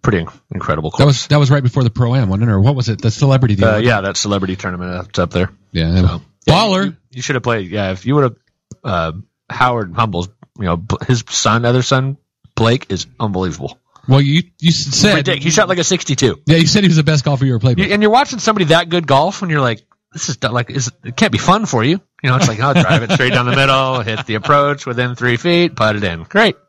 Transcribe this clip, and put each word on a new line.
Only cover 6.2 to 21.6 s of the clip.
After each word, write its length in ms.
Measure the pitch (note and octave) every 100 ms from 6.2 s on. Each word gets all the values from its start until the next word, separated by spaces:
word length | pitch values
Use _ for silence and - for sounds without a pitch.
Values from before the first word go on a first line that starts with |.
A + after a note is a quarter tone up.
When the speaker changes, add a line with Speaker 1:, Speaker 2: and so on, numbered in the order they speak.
| - _ -
Speaker 1:
yeah, 60 |
Speaker 2:
baller. 320 | E3 A3 F#3 G3
Speaker 1:
you, 100 | - _
you 100 | B2
should 140 | - C3
have 80 |
played. 260 | B2 A2+ F2+
Yeah, 220 | G#2 F#2+
if 140 | F#2 A#2+
you 100 | D3
would 80 |
have, 120 | C3+ - _ _ _ - -
uh, 260 | F2 D#2+ E2 - _ _
Howard 440 | - B2+ A#2+ F#2+ F2
Humble's, 340 | A2+ F2 F2+ _ _ -
you 80 | F#2+
know, 120 | E2+
b-, 180 | G2 F#2 -
his 160 | B2 -
son, 360 | - A2 A2+ A#2+
other 160 | B2
son, 340 | B2 C3 C3+ C#3 _ _ _ -
Blake, 300 | A2+ A#2+ -
is 160 | F#2 - _
unbelievable. 580 | A2 F#2 F#2 C#2+ C#2 - _ _ -
Speaker 2:
Well, 140 | C3+
you, 220 | C#3 D#3 - _
you 100 | E3
s-, 80 | E3
said 480 | - C3 G#3 E3+ C#3
Speaker 1:
Ridic-, 180 | D3
he 60 | D#3
shot 160 | G3 F#3
like 100 | F3+
a 60 |
sixty-two. 580 | - F3+ - C#3+ B2+ - -
Speaker 2:
Yeah, 120 | E3
you 100 | E3
said 160 | G#3+
he 40 | F#3+
was 80 | D#3+
the 60 |
best 220 | D3+ D3+ D3
golfer 200 | C#3 C3+
you 60 |
ever 60 | A#2+
played 180 | B2+ B2
with. 100 | G3
Speaker 1:
You, 60 |
and 80 | G#3
you're 100 | G#3+
watching 280 | A#3 C#4+ A#3
somebody 260 | - G#3+ D#3
that 240 | E3 E3+
good 160 | F3 D3
golf, 340 | C#3 E3 -
and 100 | F3+
you're 100 | D3+
like, 200 | B2 A2 _ _ _
"This 160 | D#3 -
is 80 | C3
du-, 120 | B2+
like, 200 | B2 A#2
is, 220 | C3+ A#2 _
it 120 | C3 B2
can't 160 | A3
be 60 | A2
fun 280 | - G3+